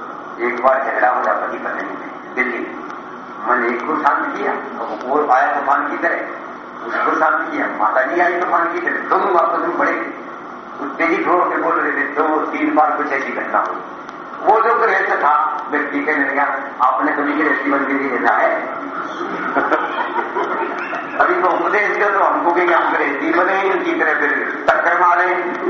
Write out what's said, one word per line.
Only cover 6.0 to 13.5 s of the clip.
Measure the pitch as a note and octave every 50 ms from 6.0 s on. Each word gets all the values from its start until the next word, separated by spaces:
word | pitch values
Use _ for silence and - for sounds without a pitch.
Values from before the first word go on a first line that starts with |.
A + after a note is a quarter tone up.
| D#3+ E3+ - - - - - - - - - - - - - - -
उसको | - - - - D#3 D#3 -
शांत | D#3 D#3 D3+ - - -
किया, | D3 - G#2+
माता | G#2 - - - - - D#3+
जी | - - F3 F3
आई | F3 F3 F3 F3
तूफान | F3 E3 F3 E3+ E3+ E3+
की | E3+ F3
तरह, | E3+ -
दोनों | - - - - E3+ F#3+ G3 G3+ F3+ E3+
आपस | E3 D#3+ E3+ E3
में | E3 F3 D#3+ C#3
बड़े | C#3 - F3 D#3+ - - - - - - - - - - - - - - - -
उत्तेजित | D4 - - - E4 E4 E4+ - E3 D#3+
हो | F3 F3+ -
के | - D#3+
बोल | D#3 D#3 E3 E3
रहे | D#3 D3+ D3+
थे, | C#3+
दो | C#3+ C#3+ - - D3 D#3+ D#3 D#3 D3+
तीन | C#3+ - C#3+ C#3+ D3+ D3 D3+
बार | D3+ D3+ D3+
कुछ | - D3 C#3+ C#3+
ऐसी | C#3 C3+ - B2
घटना | A2+ - - -